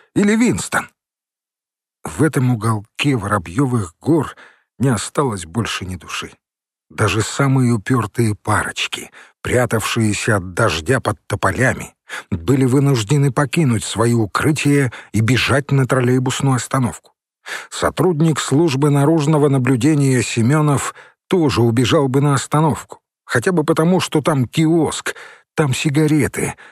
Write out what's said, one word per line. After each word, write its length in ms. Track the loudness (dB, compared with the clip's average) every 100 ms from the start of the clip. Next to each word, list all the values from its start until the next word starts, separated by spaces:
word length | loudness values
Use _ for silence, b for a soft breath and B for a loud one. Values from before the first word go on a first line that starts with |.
| B
или 220 | 0 2 2
Винстон. 540 | 0 0 -4 -6 -6 _ _ _ _ _ _ _ _ _ _ _
В 180 | -12 -2
этом 300 | 0 2 0
уголке 640 | 0 -2 -4 -8 -4 -2 -2
Воробьёвых 800 | -2 -4 -4 -2 0 -2 -4 -6
гор 360 | 0 0 -2 -10 B B B -2
не 120 | -2
осталось 580 | 0 -4 -2 -2 -4 -6
больше 380 | -6 -6 -6 -8
ни 100 | -12
души. 360 | -12 -12 -12 -18 _ _ _ _ _
Даже 320 | -4 -2 -2
самые 500 | -4 -2 2 2 2
упертые 640 | 0 0 -2 -2 -2 -2 -2
парочки, 760 | -2 -2 -2 -6 -8 -8 -14 B B _
прятавшиеся 960 | -2 0 0 -2 -2 0 0 0 0 -2
от 180 | -2
дождя 460 | -2 -2 -2 -2 -2
под 180 | -2 -6 -6
тополями, 720 | -4 -2 0 0 -2 -10 _ -16 B B
были 360 | -4 0 2 2
вынуждены 680 | 2 2 0 0 2 2
покинуть 520 | 0 -2 0 2 0
свои 300 | -4 0 2
укрытия 800 | 2 0 0 0 0 2 2 0 B B
и 80 | 0
бежать 500 | 2 0 2 -2 0
на 160 | 0 2
троллейбусную 720 | 2 2 2 0 0 0 0
остановку. 560 | -2 -2 -2 -4 _ _ _ _ B B B
Сотрудник 680 | -6 -4 0 0 2 2 0
службы 520 | 0 2 2 2 2
наружного 580 | 4 4 2 2 2 4
наблюдения 720 | 2 2 2 2 4 2 2
Семёнов 720 | 0 0 2 2 2 0 -4 B B B _
тоже 340 | 0 2 2
убежал 460 | 2 2 2 2 2
бы 140 | 2
на 120 | 2
остановку, 680 | 0 0 0 0 -2 -8 -20 _ _ -6
хотя 260 | -2 0
бы 120 | 0
потому, 360 | 0 2 2 2
что 220 | 0 0
там 260 | 0 0 0
киоск, 680 | 0 2 2 0 -4 -10 B B B B -2
там 180 | 0
сигареты, 840 | 0 0 0 2 2 0 -4 -8 -8 B